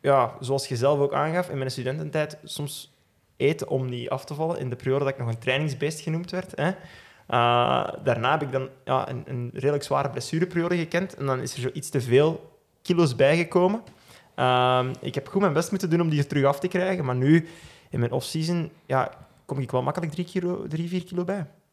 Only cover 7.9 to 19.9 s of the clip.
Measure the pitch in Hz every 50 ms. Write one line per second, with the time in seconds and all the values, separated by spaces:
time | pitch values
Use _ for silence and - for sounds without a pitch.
7.9 | - - - 131 120 113 113 127 147 156 147 135 127 135 131 131 - - _ -
8.9 | 131 131 135 - 135 123 - - 127 123 120 120 - - - 143 147 143 143 -
9.9 | 139 139 139 143 - 123 117 - - 160 175 175 170 170 170 175 180 175 165 160
10.9 | - 170 190 185 - - 139 135 131 127 120 127 - - 123 127 - 156 - -
11.9 | - 139 117 123 120 135 147 160 160 - - - _ _ _ _ _ _ _ -
12.9 | 180 165 170 147 123 113 135 139 156 170 170 165 - 175 180 185 208 233 - -
13.9 | - _ _ - - - _ _ _ - 123 127 127 123 123 127 127 127 123 127
14.9 | 131 - - 139 - 143 - - - 196 202 185 143 151 170 175 - 185 196 170
15.9 | 160 165 170 165 156 147 139 - 151 147 135 139 143 143 - 180 - 175 180 185
16.9 | 190 180 156 127 123 127 127 139 156 170 160 - - - - - - - _ _
17.9 | - 120 120 117 123 135 - - - 156 156 160 175 170 160 160 - _ _ -
18.9 | 135 131 127 - - - - _ _ _ _ - 131 135 135 120 - 127 127 135